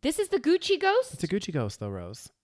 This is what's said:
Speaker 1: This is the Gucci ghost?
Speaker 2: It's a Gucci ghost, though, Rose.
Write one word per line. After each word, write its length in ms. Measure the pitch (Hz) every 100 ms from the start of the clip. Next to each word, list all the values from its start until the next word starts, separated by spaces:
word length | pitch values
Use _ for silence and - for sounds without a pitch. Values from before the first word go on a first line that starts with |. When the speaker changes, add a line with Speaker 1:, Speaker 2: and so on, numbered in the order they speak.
Speaker 1:
This 180 | 269 320
is 100 | 403
the 100 | 392
Gucci 400 | 262 359 - 381
ghost? 340 | 381 427 508
Speaker 2:
It's 80 | -
a 60 | 170
Gucci 240 | 196 -
ghost, 260 | 156 110 -
though, 100 | 104
Rose. 400 | 95 87 110 - _